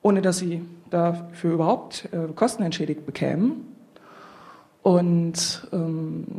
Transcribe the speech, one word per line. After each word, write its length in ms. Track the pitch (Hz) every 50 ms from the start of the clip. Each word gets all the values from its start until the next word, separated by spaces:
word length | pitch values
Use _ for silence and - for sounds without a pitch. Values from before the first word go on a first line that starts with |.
ohne 180 | - 208 202 190
dass 180 | 185 185 175 -
sie 240 | 185 175 170 165 170 - - - - -
dafür 600 | - 170 170 170 170 170 - - - - - 170
überhaupt, 560 | 165 160 160 175 240 254 - - - - - -
äh, 220 | - 170 165 156 156
Kosten 300 | - 220 247 240 - 202
entschädigt 420 | 165 165 - 180 151 151 - -
bekämen. 640 | 139 139 - - 131 135 156 202 262 311 - - - - - - _ _ - - - - - - - - - - - - - - _ _ _
Und, 880 | _ 196 180 175 175 175 170 170 170 170 165 - - - - - - -
ähm, 540 | - 180 165 165 160 160 160 156 160 160 - - -